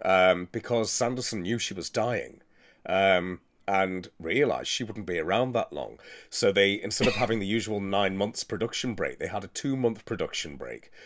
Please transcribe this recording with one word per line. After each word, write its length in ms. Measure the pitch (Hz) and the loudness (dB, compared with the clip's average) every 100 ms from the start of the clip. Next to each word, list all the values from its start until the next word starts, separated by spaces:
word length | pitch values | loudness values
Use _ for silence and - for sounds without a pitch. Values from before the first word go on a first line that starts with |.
um, 460 | - 95 92 90 90 | 2 6 8 6 0
because 400 | 117 - 120 107 | -8 -2 0 0
Sanderson 500 | - 123 127 - 107 | 0 0 -2 -6 -4
knew 160 | 90 117 | -2 -2
she 160 | - | -4
was 160 | 98 80 | -6 -6
dying, 520 | 123 113 113 60 - _ _ _ _ - | -2 -2 -2 -6 -14 _ _ _ _ -2
um, 560 | 95 98 92 90 90 _ _ - | 4 6 6 2 -6 _ _ -2
and 420 | 98 95 92 87 _ | 2 2 -2 -8 _
realised 480 | 80 110 139 65 64 | -2 0 2 0 -4
she 160 | - | -6
wouldn't 220 | 110 107 92 | -6 -8 -4
be 120 | 85 | -2
around 340 | 80 104 131 | 0 2 2
that 180 | 117 - | 0 -2
long. 260 | 73 57 53 - - - | -6 -10 -12 -20 -20 -10
So 220 | - 104 | 2 4
they, 300 | 98 98 101 | 6 4 4
instead 260 | - - 123 | -2 0 2
of 60 | 107 | 2
having 240 | 117 113 | 0 0
the 60 | 98 | 0
usual 320 | 113 107 104 | -2 -2 -4
nine 380 | 98 98 98 95 | 0 0 2 0
months 260 | 104 - | -2 -4
production 520 | - 101 113 - 131 98 | -6 -4 -4 -2 -4 -2
break, 220 | 73 65 | -4 -4
they 80 | 82 | -6
had 160 | 104 | -6
a 40 | 98 | -8
two-month 540 | - 143 135 120 107 | -6 -4 0 0 0
production 540 | - 110 80 - 80 69 | -6 -4 -4 -4 -8 -10
break 340 | 58 58 - - | -12 -12 -16 -20